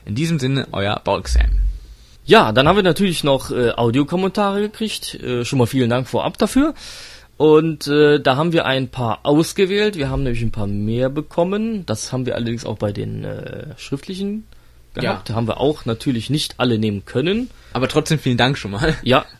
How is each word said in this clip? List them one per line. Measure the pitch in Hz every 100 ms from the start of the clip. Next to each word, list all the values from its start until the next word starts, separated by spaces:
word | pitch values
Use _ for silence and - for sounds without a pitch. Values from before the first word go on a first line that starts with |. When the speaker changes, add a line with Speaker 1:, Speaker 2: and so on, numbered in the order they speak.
| -
Speaker 1:
In | 107
diesem | 165 165
Sinne, | 131 135 -
euer | 92 101 -
Balk | - 95 -
Sam.“ | - - - - - - - - - -
Speaker 2:
Ja, | 220 131
dann | 107 143
haben | 196
wir |
natürlich | 185 160 196 156 147
noch, | 135 -
äh, | - 120
Audiokommentare | - 117 127 143 175 190 196 202 196
gekriegt. | 208 - 214 - - -
Äh, | 123 123
schon | 120 135
mal | 117
vielen | 135 117
Dank | 123 127
vorab | 113 - -
dafür. | 220 262 311 285 - - - - - -
Und, | 151 156 160 151 147
äh, | 147 147 147
da | 135 131
haben | 170
wir | 165 -
ein | 135 127
paar | - 117 107
ausgewählt. | - 147 165 - 185 202 214 202
Wir | 135
haben | 135
nämlich | 131 117
ein | 113
paar | 110 101
mehr | 101 104 117 131
bekommen. | 143 151 - 175 202 220 214 170
Das | 110 -
haben | 131 123
wir | -
allerdings | 117 117
auch | - 107
bei | 104
den, | 107 107 107 104
äh, | 104 - - - -
schriftlichen | - 139 - 190 202 214 220 - - - -
gehabt. | - 123 - -
Speaker 1:
Ja. | 113
Speaker 2:
Haben | 113
wir | -
auch | 139 147
natürlich | 123 113 151 117 110
nicht | 147 - -
alle | 127 113
nehmen | 110 101 -
können. | 120 156 214 254 - -
Speaker 1:
Aber | 120 131
trotzdem | 151 135 156
vielen | 131 120
Dank | 123 -
schon | 101
mal. | 101 160 -
Speaker 2:
Ja, | - 131 - -